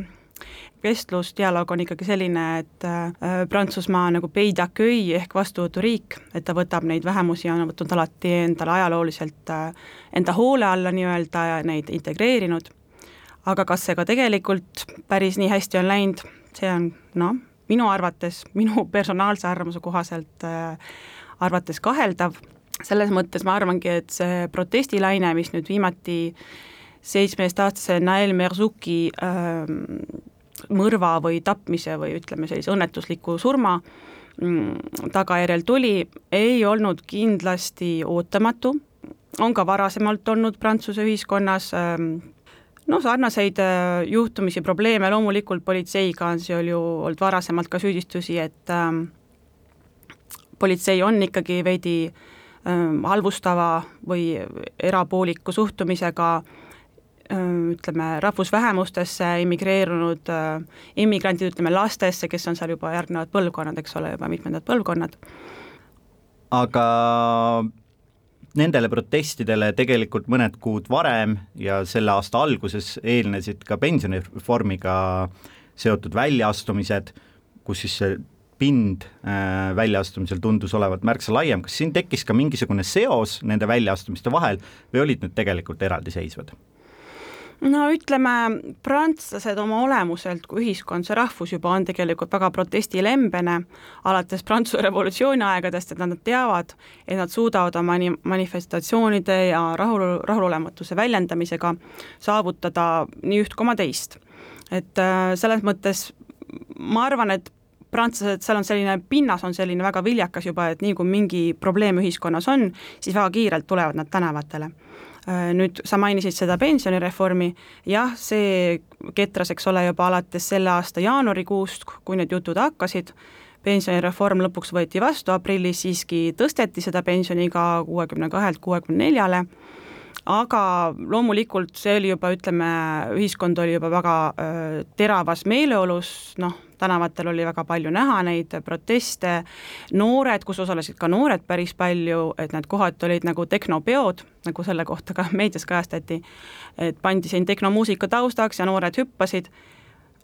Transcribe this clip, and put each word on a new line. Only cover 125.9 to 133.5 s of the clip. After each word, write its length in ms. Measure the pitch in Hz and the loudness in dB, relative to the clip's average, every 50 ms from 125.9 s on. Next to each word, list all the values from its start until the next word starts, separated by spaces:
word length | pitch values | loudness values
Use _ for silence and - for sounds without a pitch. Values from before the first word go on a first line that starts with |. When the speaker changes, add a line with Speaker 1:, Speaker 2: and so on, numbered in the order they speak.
| 180 175 - - 170 170 165 165 165 - | -4 -4 -4 -4 -2 0 0 0 0 0
Speaker 1:
tõsteti 460 | 233 302 - - 233 190 - - 185 | 0 0 0 0 -2 -2 -2 -6 -6
seda 160 | 190 170 180 | -4 -2 -2
pensioniiga 600 | 175 - 175 185 180 180 180 175 175 175 170 175 170 175 170 170 165 165 | 0 0 0 0 0 0 0 0 0 0 2 2 2 2 2 0 -2 -2
kuuekümne 420 | 170 175 165 160 - 151 160 160 | -4 -4 -4 -4 -4 -4 -4 -2
kahelt 320 | 156 190 208 196 165 - | -2 0 0 0 -2 -2
kuuekümne 460 | - 185 180 175 175 - 160 185 226 302 | -2 -2 -2 -2 -2 -2 0 2 2 4
neljale. 400 | 311 247 202 185 180 180 180 180 - - - - - - - - - - - - - - - - | 4 4 4 4 2 0 0 -4 -8 -18 -20 -20 -20 -20 -20 -20 -20 -20 -20 -20 -18 -10 -4 -2
Aga 320 | 185 208 240 240 - 226 202 190 180 175 175 165 151 | 0 0 0 2 2 2 2 2 2 2 2 0 -2
loomulikult 800 | - 87 - 208 226 240 233 208 202 226 226 - 190 185 175 - - | -4 -4 -2 0 2 2 2 2 2 0 0 -2 -4 -4 -4 -6 -4
see 200 | - 202 202 208 | 0 2 2 2
oli 160 | 196 196 185 | 2 2 0
juba, 160 | 185 - 180 185 | 0 0 -2 -2
ütleme, 360 | 185 - 190 175 175 170 165 165 165 160 160 156 156 - 113 104 165 | -2 -2 0 0 0 2 0 0 0 0 -2 -2 -2 -2 -2 0 0
ühiskond 400 | 208 196 - - 180 175 | 0 0 0 0 0 2